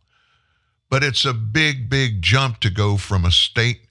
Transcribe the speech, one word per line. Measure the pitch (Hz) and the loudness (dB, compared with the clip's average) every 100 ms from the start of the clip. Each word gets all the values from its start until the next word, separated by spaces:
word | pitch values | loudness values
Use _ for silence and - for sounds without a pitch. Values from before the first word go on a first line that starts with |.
| _ _ _ _ _ _ _ _ _ | _ _ _ _ _ _ _ _ _
But | 135 | -2
it's | 143 113 | 0 0
a | 143 | -2
big, | 120 110 110 156 135 117 | -2 -2 0 0 -2 -2
big | 135 131 104 | 0 0 -2
jump | 87 123 135 113 | 0 2 0 -2
to | 107 | -4
go | 92 104 101 | 0 0 0
from | - 98 | 0 0
a | 85 | 2
state | 87 - - 117 120 _ | 2 2 0 0 -2 _